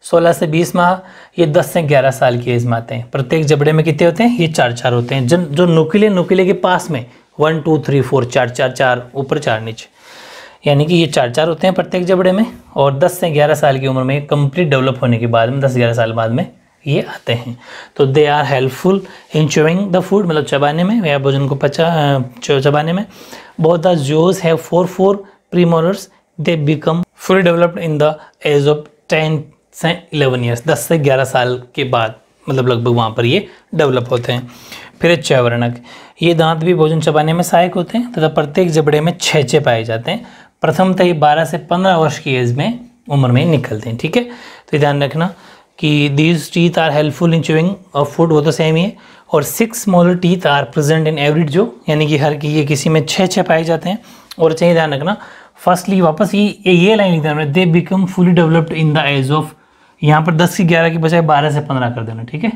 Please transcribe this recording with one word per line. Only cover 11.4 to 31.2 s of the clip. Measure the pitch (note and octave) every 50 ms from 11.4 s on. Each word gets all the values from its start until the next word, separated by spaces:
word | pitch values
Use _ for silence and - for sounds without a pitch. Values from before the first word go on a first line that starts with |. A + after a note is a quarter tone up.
| D3+ E3
होते | E3 - -
हैं | F#3 F#3
प्रत्येक | F#3 F3 - - F#3 F3+
जबड़े | E3+ F#3+ F3+ F#3+ F#3 F#3
में, | G3 A3+ A#3+ - - - _ -
और | - C#3 C#3 C#3 C3+
दस | E3+ F3 F3 -
से | - F3
ग्यारह | D3+ D3 D3 D3 D3+
साल | D3 D3+ D3 C#3 C3+
की | C3+
उम्र | C3+ C3 C3 B2+
में | B2+ C3+ D3 C#3+
कंप्लीट | D3 D#3 D3 C#3+ C#3 - F3+ F3+ D#3
डेवलप | C#3+ C3 B2+ C3+ B2+ B2 -
होने | B2 A#2+ A2+
के | A#2+
बाद | A#2 A2+ A#2 A2+ A#2
में, | C3 C#3
दस | C#3 C3+ B2
ग्यारह | B2 A#2+ A#2 A#2
साल | A#2+ A#2 A2+ A2+
बाद | A#2 A2+ A2+
में | A#2 C3+ F#3 - - _ _ _ _ _ _
ये | C#3+ C#3 E3+ -
आते | - - - _ - A#2+
हैं। | A#2 B2 B2+ A#2 B2 - - - - - - _
तो | - C#3+
they | C3+ C3 D#3 D3+
are | D3 C#3+ D3 D3 C3 C#3+
helpful | C3 C3 C3 C3 - - F3+ F#3+ G3 F#3+ - - - - _ -
in | D3+ D#3 D3
chewing | - D#3+ D3+ D#3 E3+ F3+ G3+ G3
the | F3+ F#3 F3+ F#3
food, | G3 G3+ G#3
मतलब | F3 D#3+ D3+ C#3+
चबाने | - - C#3 C#3+ D3 D3 D#3+ F3+
में | F#3 A3 A#3+ G3+ D#3+
या | C#3+ C#3+
भोजन | C3+ C#3 C#3 C#3 C#3 C3+
को | C#3+
पचा, | C3+ - D3 C#3+ - E3+ E3 E3+ D#3+ D3 C#3+ C#3+
अ, | C3+ B2 B2 - - -
च-, | - D3 C3+
चबाने | C3+ D3 C#3+ D3 D3+ D#3+ E3+
में। | F#3 G#3+ - - - - - - - - - - -
Both | E3+ D#3+ E3+ F3 D#3
the | F#3 F3+ E3 C#3 C3+
jaws | D3 D#3 D#3+ F3+ F#3+ F#3 -
have | E3 E3 D#3
four, | - - - E3+ F#3 F3+ - -
four | F#3+ G3 G3+ G3+ - - - _ _ _ -
premolars, | F3 F3 E3+ E3+ D#3+ D#3+ E3+ G3 G3+ - - _ _ _ _ _ -
they | D3+ F3+ F3 D#3+ D3
become | C#3+ D#3 D3 - - D#3+ E3+ F3+ _ _ _ -
fully | - F#3+ F#3+ F#3+
developed | F3 E3+ E3+ E3+ F3 E3 -
in | E3+ D#3+ D#3 D3
the | D3 D3+ D3+ D#3 - - _ _ -
age | D#3 D3 C#3+ C#3 C#3+
of | D3+ D3+ D3+ - _ _ _ _ -
ten | D#3 D#3 D#3 D#3+ D3+ D3+ - _ _ _ _ _
से | - - D#3+ F3 E3+ - _ -
इलेवन | D3+ C#3 C3 B2+ B2 A#2+
ईयर्स, | A#2+ A#2+ A#2 -
दस | D#3+ D#3 D3
से | - - E3+ E3
ग्यारह | C#3+ C#3 C3 C3